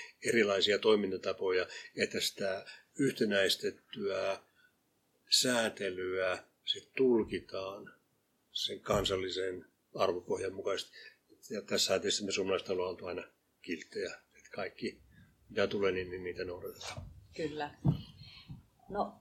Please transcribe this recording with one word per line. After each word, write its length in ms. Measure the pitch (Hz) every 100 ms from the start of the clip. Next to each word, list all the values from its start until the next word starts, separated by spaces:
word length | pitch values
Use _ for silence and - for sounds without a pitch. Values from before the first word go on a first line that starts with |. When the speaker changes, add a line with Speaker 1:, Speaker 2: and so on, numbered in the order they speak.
| - - -
Speaker 1:
erilaisia 500 | 117 104 98 90 101
toimintatapoja, 880 | 110 107 98 92 98 92 95 92 87 - - -
että 240 | 107 110
sitä 440 | - - 98 98 - - _ -
yhtenäistettyä 1400 | 139 - 110 101 95 - 101 - _ - 98 95 95 95 - _ _ _ _ _ _ _ -
säätelyä 1080 | - 127 123 110 - 98 92 92 92 92 90 - _
sit 240 | - - - -
tulkitaan 960 | 131 117 101 95 - 95 95 98 - - _ _ _ _ _
sen 280 | - - 101
kansallisen 840 | - 104 95 95 92 87 92 92 - _ _
arvopohjan 580 | - 95 90 - 95 95
mukaisesti. 380 | 98 98 95 - - - - _ - -
Ja 120 | 107
tässä 360 | - 98 - 95
tietysti 260 | 98 -
me 80 | 101
suomalaiset 360 | 98 95 92 -
ollaan 220 | 92 90
oltu 160 | 85 90
aina 160 | 87 - _ _ _
kilttejä, 480 | - 85 - 104 90 - _ -
että 120 | -
kaikki 440 | - 92 - 110 - - - - _ -
mitä 180 | 110 98
tulee, 260 | 107 98
niin, 180 | 92 90
niin 140 | 90
niitä 200 | 90 87
noudatetaan. 580 | 90 90 98 - - - - - - -
Speaker 2:
Kyllä. 340 | 156 151 147 - - - - - - - - - - _ -
No, 240 | 202 202 -